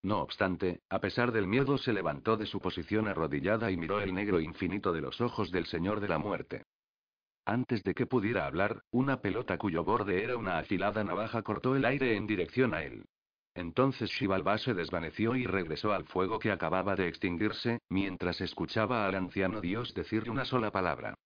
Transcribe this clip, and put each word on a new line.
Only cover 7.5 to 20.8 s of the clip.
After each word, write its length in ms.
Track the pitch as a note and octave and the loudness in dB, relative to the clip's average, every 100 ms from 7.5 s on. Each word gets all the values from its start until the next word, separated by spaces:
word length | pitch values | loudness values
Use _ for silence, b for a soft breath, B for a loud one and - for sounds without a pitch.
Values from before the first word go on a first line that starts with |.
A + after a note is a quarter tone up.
| A#2 B2 A2+ | 0 0 0
de 100 | F#2+ | 0
que 120 | F2+ D#2 | 0 2
pudiera 400 | B2+ G2+ G2+ C#2+ | 2 2 0 0
hablar, 360 | D2+ G2+ A2+ _ | 0 0 0 _
una 300 | A#2+ C3+ C3 | 0 2 0
pelota 380 | G2+ G2 - F2+ | 0 -2 -2 0
cuyo 260 | G#2 E2 | 2 2
borde 380 | E2+ A2 G2+ F2+ | 2 2 2 0
era 140 | A#2 A#2+ | 0 -2
una 220 | G#2+ E2 | 0 -2
afilada 460 | D2+ F#2 G2 G#2 | 0 0 0 0
navaja 380 | G2+ E2+ A2+ A#2 | 0 -2 -2 -2
cortó 320 | G#2+ G#2 B2 C3+ | -2 0 2 2
el 80 | |
aire 320 | A#2+ C#3+ B2+ G#2+ | 2 2 2 2
en 100 | G#2+ | 0
dirección 480 | G2+ E2 B2+ B2+ | 0 0 2 2
a 80 | E2 | 2
él. 240 | D2 A1+ G1+ _ _ _ _ | -4 -10 -16 _ _ _ _
Entonces 560 | - E2+ E2 C3+ B2+ G#2+ | -8 -4 2 2 2 -4
Xibalbá 480 | - G2+ F#2+ F#2+ G#2+ | -2 0 2 2 0
se 160 | - | 0
desvaneció 640 | F#2+ E2 F2+ E2 - A2 C3 | -2 -2 -2 -4 0 0 2
y 100 | B2 | 0
regresó 460 | F#2+ E2 D2+ G#2+ | 0 -2 -2 0
al 120 | F#2+ | -2
fuego 340 | - F#2 F#2 G#2+ | 0 0 0 2
que 120 | A2+ | 0
acababa 460 | G2 E2 F#2 F#2+ F#2+ | 0 2 2 2 2
de 120 | F2+ | 0
extinguirse, 720 | E2 F#2+ E2+ G#2+ G#2 A#2 A#2 _ | 0 -2 0 0 0 -2 -2 _
mientras 520 | F#2+ G2 F2+ F2+ E2+ | 0 0 -2 -4 -2
escuchaba 680 | F2+ - E2+ - G#2+ A#2+ G2+ | -4 -4 -2 0 0 2 0
al 80 | |
anciano 460 | F#2+ F2+ F#2+ F#2 G#2+ | 0 -2 0 0 0
dios 340 | F2+ G#2+ B2 | -2 -2 -4
decirle 360 | - F2 A2 A#2 | -6 -2 -2 -2
una 140 | A#2 | -4
sola 260 | B2+ C3 G#2+ | 0 0 0
palabra. 440 | G2 | 0